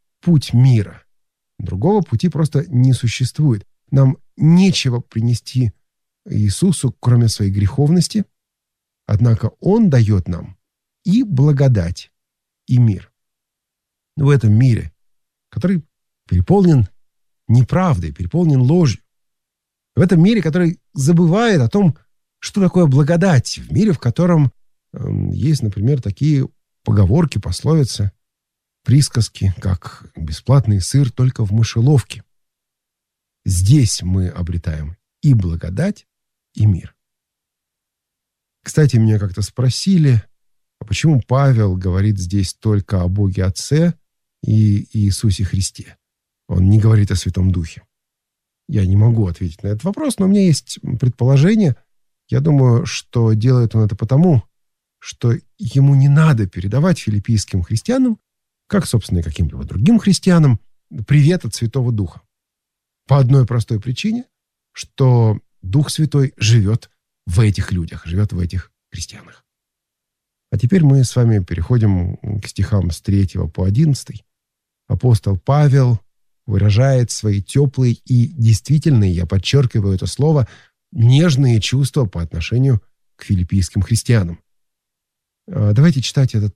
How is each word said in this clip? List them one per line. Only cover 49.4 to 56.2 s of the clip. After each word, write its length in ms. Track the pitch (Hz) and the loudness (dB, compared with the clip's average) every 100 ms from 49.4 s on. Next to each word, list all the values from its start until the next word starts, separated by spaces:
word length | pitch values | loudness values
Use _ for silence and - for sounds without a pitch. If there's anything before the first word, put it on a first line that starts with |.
| 90 78 | -10 -8
на 60 | 98 | -8
этот 160 | 107 | -6
вопрос, 340 | 170 208 302 226 | -6 -4 -6 -2
но 80 | 190 | 0
у 20 | |
меня 160 | 202 | 2
есть 340 | 190 147 - - - - | 2 0 -4 -12 -8 -4
предположение. 760 | 123 - 123 139 165 220 180 - _ _ _ _ _ | -4 0 2 4 4 2 0 -2 _ _ _ _ _
Я 120 | 127 | -2
думаю, 460 | 147 143 127 117 - | 2 2 4 2 0
что 480 | - - 123 113 | -8 -6 -2 0
делает 400 | 107 123 127 113 | 2 2 2 2
он 100 | 117 | 0
это 120 | 107 98 | -2 -2
потому, 460 | 107 131 180 135 - _ _ _ _ _ | -2 2 4 2 -2 _ _ _ _ _
что 360 | - - 120 139 - _ | -20 -6 -4 -4 -8 _
ему 360 | 190 139 139 | -4 2 4
не 140 | 139 139 | 4 4
надо 380 | 143 | 4